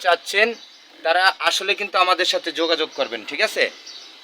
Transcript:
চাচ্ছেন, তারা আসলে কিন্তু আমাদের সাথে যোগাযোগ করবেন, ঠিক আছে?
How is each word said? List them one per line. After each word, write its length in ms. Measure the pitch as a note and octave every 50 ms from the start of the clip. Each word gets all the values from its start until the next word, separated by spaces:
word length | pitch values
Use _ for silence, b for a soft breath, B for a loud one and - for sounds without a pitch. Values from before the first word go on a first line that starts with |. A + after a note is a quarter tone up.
| -
চাচ্ছেন, 440 | F3+ E3+ E3+ - - - G3+ G#3+ A#3 A3+ - - - - - - - - - D#3+
তারা 180 | D#3+ E3 F3+ F#3 F#3+ - - D3+ E3+
আসলে 220 | F3 - F#3+ G3 G3 F#3+
কিন্তু 160 | G3+ G3+ - F#3+ F3+
আমাদের 240 | F3+ F3+ E3 F#3 F3 F#3
সাথে 160 | F3 - F3 D3 C#3+
যোগাযোগ 300 | E3 D#3+ E3 D3+ D#3 - -
করবেন, 240 | - C3 A2+ A#2 A2+ G#2 -
ঠিক 120 | C#3+ D3+ G#3+
আছে? 160 | G#3+ - F#3+ C3 G2 - - - - - - - - - -